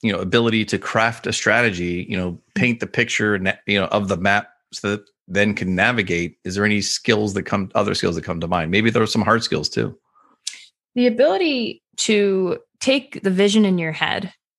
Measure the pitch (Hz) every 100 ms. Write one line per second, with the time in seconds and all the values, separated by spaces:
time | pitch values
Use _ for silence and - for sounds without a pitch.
0 | 113 90 92 117 117 110 107 123 - 113
1 | 113 113 - 110 107 113 120 87 87 87
2 | 95 95 90 87 _ - 123 117 - -
3 | 113 - 107 98 95 - - 101 92 104
4 | 98 90 98 101 - _ _ - 101 101
5 | - _ - 95 104 98 92 92 110 117
6 | 90 85 85 - 92 95 104 104 98 -
7 | - 107 107 95 87 101 95 107 101 95
8 | 92 85 82 87 85 87 80 98 113 117
9 | 110 113 98 113 - - - - 110 -
10 | _ _ _ _ - - - _ _ 247
11 | 247 233 294 381 339 262 226 - _ -
12 | - 208 202 190 185 - - - - 269
13 | 262 - 196 185 202 214 202 180 165 156
14 | - - 180 - _